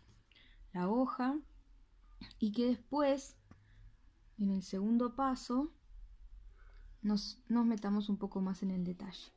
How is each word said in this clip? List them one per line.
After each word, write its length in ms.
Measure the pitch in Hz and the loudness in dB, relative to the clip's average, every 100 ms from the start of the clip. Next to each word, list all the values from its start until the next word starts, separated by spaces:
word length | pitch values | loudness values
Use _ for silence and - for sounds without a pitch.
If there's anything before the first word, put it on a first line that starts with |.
| - - _ - - - - | -20 -20 _ -20 -20 -20 -10
la 160 | 180 180 | -2 2
hoja, 520 | 233 262 - 254 302 - - - - - - - - - - | 2 0 0 0 0 -4 -18 -20 -20 -20 -20 -20 -20 -16 -2
y 140 | 214 | 0
que 160 | 214 240 | 2 2
después, 720 | 247 - 285 285 277 - - - - - - - - - - - - | 0 0 2 4 2 -2 -18 -20 -20 -20 -20 -20 -20 -20 -20 -14 -2
en 140 | 196 | 0
el 100 | 190 | 0
segundo 540 | 185 190 208 233 240 240 | -2 -2 2 4 2 2
paso, 580 | 269 254 - 247 311 - - - - - - - - - - - - - | 0 0 0 0 -2 -6 -20 -18 -18 -18 -18 -18 -18 -20 -20 -20 -20 -4
nos, 400 | 208 208 - - - | 2 2 0 -8 0
nos 180 | 233 233 | 2 2
metamos 420 | 220 202 208 208 | 2 0 0 0
un 100 | 202 | -2
poco 220 | 196 190 | -2 -2
más 220 | 190 190 | -2 -2
en 80 | 196 | -2
el 140 | 185 | -2
detalle. 500 | 180 180 196 - - | -2 -4 -10 -14 -16